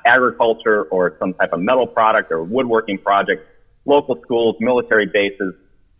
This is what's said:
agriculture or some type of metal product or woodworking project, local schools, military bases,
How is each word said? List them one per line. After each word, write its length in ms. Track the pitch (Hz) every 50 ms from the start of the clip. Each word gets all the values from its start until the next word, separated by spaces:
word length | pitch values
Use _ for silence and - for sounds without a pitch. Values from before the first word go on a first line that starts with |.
| _
agriculture 800 | 117 123 131 127 120 - - 123 113 110 - - 113 107 104 95
or 320 | - 95 92 90 87 - -
some 160 | 104 95 90
type 180 | - 98 - 85
of 60 | 82
metal 280 | 90 110 131 131 120 117
product 420 | - 117 110 110 110 107 101 -
or 140 | 82 80 82
woodworking 540 | 87 110 127 123 120 113 113 110 - 98 95
project, 460 | - 98 101 98 98 98 95 - - _ _ _ _ _ _ _ _
local 340 | - 143 156 156 - 123 - -
schools, 320 | - 123 117 117 113 104 -
military 460 | 113 123 127 123 117 - 113 107 104
bases, 480 | 92 - 104 101 98 98 - 101 92 90 - _ _ _ _ _ _ _ _